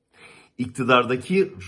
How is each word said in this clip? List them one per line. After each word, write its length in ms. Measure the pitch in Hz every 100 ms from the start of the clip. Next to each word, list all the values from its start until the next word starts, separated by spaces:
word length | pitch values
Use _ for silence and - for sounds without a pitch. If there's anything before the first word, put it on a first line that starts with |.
| _ _ - - _ -
İktidardaki 920 | 123 - 123 123 117 127 - 185 190 -